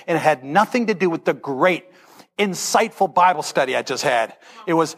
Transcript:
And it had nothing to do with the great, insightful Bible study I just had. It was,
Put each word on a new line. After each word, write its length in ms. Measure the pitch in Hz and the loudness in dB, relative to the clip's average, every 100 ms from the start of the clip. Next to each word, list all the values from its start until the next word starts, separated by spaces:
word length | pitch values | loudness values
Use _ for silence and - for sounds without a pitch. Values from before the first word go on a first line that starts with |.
| - | -4
And 100 | 165 | 0
it 40 | |
had 220 | 143 143 | 0 0
nothing 440 | 135 175 214 254 226 | 0 0 2 0 -2
to 60 | |
do 160 | 180 185 | 0 -2
with 140 | 160 | -2
the 100 | - | -4
great, 520 | 143 143 131 180 160 - _ _ - - - | -4 -6 0 0 0 -6 _ _ -20 -20 -4
insightful 760 | 202 170 - - 220 - 190 | -4 -4 -2 0 0 -2 -2
Bible 300 | - 180 - | 4 2 2
study 320 | - - 131 123 | -2 -2 0 -2
I 80 | |
just 200 | 117 127 | -4 -4
had. 320 | 139 123 107 - - - - | 0 0 -2 -8 -20 -16 -2
It 80 | |
was, 220 | 165 156 | 0 0